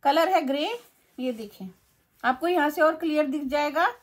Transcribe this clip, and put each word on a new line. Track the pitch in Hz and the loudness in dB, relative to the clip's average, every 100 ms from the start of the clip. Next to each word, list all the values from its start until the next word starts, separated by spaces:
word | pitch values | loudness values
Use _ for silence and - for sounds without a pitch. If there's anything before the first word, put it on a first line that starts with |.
कलर | - 294 330 | 2 2 4
है | 370 | 2
ग्रे। | 277 277 330 480 - _ _ - | 0 -2 -2 -6 -12 _ _ -8
ये | 254 | -6
देखिए, | 226 214 - 190 180 _ _ _ _ | -6 -10 -14 -18 -18 _ _ _ _
आपको | 240 262 330 | -2 -2 0
यहाँ | 359 294 | 2 0
से | 302 | 4
और | 311 320 | 2 2
clear | 330 302 302 | -2 0 0
दिख | 294 277 | -2 -2
जाएगा। | 294 294 294 370 494 | 0 0 2 0 0